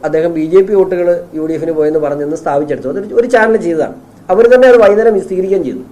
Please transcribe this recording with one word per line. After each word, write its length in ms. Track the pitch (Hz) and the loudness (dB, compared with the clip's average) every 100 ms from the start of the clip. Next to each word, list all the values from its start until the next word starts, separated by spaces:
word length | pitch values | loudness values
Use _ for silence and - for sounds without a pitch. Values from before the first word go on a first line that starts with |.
അദ്ദേഹം 300 | 156 160 170 | -4 -2 -2
ബി 60 | 160 | -4
ജെ 220 | 156 185 | 2 2
പി 120 | 190 | 2
വോട്ടുകൾ 500 | 202 185 180 175 175 - | 0 0 0 0 -2 -6
യു 120 | 156 160 | -8 -6
ഡി 60 | |
എഫിന് 200 | 160 160 | -6 -4
പോയെന്ന് 260 | 156 151 156 | -2 0 0
പറഞ്ഞെന്ന് 380 | 147 147 147 160 | -2 -4 -6 -6
സ്ഥാപിച്ചെടുത്തു. 520 | 165 143 147 127 131 | -4 -4 -4 -6 -6
അതൊരു, 260 | 196 208 | -8 -2
ഒരു 120 | 233 240 | -2 0
ചാനൽ 300 | 233 220 220 | 2 2 0
ചെയ്തതാണ്. 380 | 170 160 135 - - - - | -2 -4 -4 -8 -20 -16 -2
അവർ 240 | 196 233 | 2 6
തന്നെ 140 | 254 254 | 6 6
അത് 80 | 240 | 6
വൈകുന്നേരം 380 | 202 208 226 | 4 2 2
വിശദീകരിക്കുകയും 500 | 196 - 185 185 190 | 0 -2 -6 -2 -2
ചെയ്തു. 140 | 135 127 - | -4 -8 -14